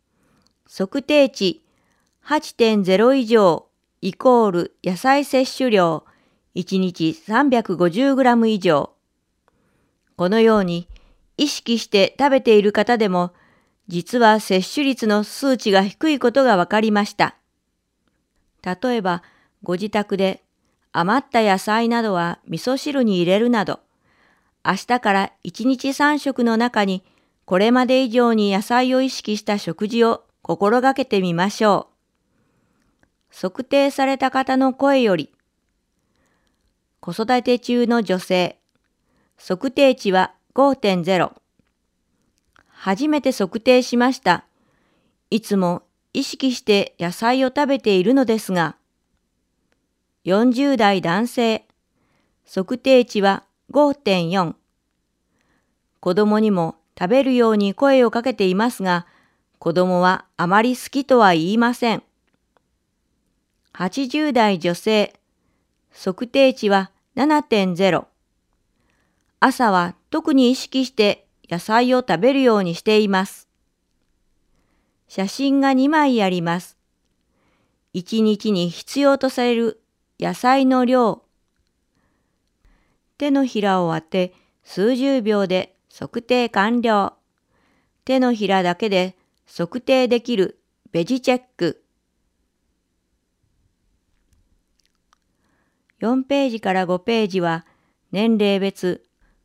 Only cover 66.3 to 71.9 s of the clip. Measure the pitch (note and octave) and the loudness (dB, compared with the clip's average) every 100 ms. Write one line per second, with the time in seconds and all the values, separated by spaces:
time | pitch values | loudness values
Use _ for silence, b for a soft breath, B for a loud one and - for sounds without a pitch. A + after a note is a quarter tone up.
66.3 | C4+ C4 - G#3 G3 F#3+ _ _ - D4 | 2 2 2 0 0 -2 _ _ -4 0
67.3 | D4+ C#4+ G#3+ F#3 E3+ F#3+ D#3+ - _ _ | 0 0 0 0 0 0 0 -4 _ _
68.3 | _ _ _ _ _ _ _ _ _ _ | _ _ _ _ _ _ _ _ _ _
69.3 | - B3+ B3+ A3+ F#3 F3 - _ D#4 D#4+ | -2 0 2 2 2 0 -8 _ -6 0
70.3 | C4+ B3 C4 - C4 B3+ - G#3 - _ | 2 2 0 -4 -4 -4 0 0 0 _
71.3 | _ - E3+ - A3+ B3 | _ -10 -10 -2 0 2